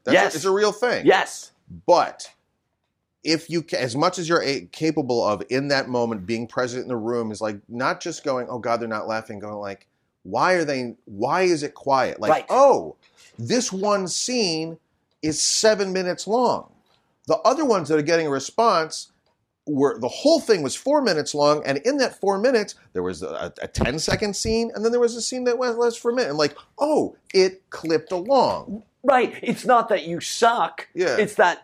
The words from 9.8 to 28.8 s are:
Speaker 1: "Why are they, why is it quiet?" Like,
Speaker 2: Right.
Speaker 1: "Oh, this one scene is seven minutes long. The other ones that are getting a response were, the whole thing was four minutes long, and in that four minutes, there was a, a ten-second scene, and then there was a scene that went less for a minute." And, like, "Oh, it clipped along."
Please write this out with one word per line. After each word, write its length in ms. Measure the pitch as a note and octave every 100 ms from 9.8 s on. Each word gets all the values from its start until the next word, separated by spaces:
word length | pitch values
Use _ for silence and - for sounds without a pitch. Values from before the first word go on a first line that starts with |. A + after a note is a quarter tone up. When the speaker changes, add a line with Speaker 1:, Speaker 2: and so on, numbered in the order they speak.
| _ _ _ _
Speaker 1:
"Why 300 | F2+ A2+ E3+
are 100 | F#3
they, 300 | D3+ C3+ A#2+ - -
why 360 | G2 B2 E3+
is 200 | F#3 D#3+
it 120 | D3
quiet?" 460 | - - C3+ G#2+ -
Like, 100 | G#2+
Speaker 2:
Right. 160 | - -
Speaker 1:
"Oh, 460 | A#3+ C#4 D3+ D#2 - _ _ - -
this 340 | A#2 A#3+ -
one 340 | F#3+ G#3 G3+ F#3
scene 680 | - - B3 F#3+ D#3+ D#3+ E3 _ _ _ _
is 200 | D#3 D3+
seven 500 | - - A3 G3+ F#3+
minutes 340 | F#3 F3+ E3+ -
long. 440 | A#3 A#3+ A2 - _ _ _ _ _ -
The 120 | D#3+
other 260 | A3 C4+
ones 240 | C#4+ G3 C#3+
that 100 | D#3
are 40 |
getting 260 | D3 E3 D#3
a 20 |
response 800 | C#3+ - - A3+ F3 D#3 - - _ _ _ _ _ -
were, 320 | C#3 C#3 A2+
the 80 | A#2+
whole 320 | - C#4+ D#4+
thing 240 | - G3
was 140 | C3+ -
four 260 | C4 D4
minutes 320 | A#3+ D#3 C#3
long, 300 | D3 D3 D3+ -
and 120 | C#3
in 180 | A3+ D4
that 240 | A3+ -
four 180 | F#3+ G3
minutes, 380 | A#3+ A#3 G3+ - _
there 100 | F#2
was 220 | F2+ D#2+
a, 280 | D2 D#2 E2+ -
a 60 | -
ten-second 720 | - A#2 D#3 E3+ F#3+ G#3 G3
scene, 340 | A3 A3+ A#3
and 120 | -
then 80 | A3
there 80 | A#3+
was 160 | A#3+ A#3
a 60 |
scene 200 | - B3+
that 140 | B3 A#3+
went 200 | B3+ A3+
less 160 | A#3+ A3+
for 160 | A#3+
a 20 |
minute." 140 | B3+ F3
And, 100 | D3+
like, 180 | D3 - - -
"Oh, 380 | D4 C#4 G#2+ - -
it 340 | F#3+ F#3 F#3 _
clipped 420 | - D#3+ D#3 D#3
along." 720 | F3+ G3+ C4+ D3 F2 - G#3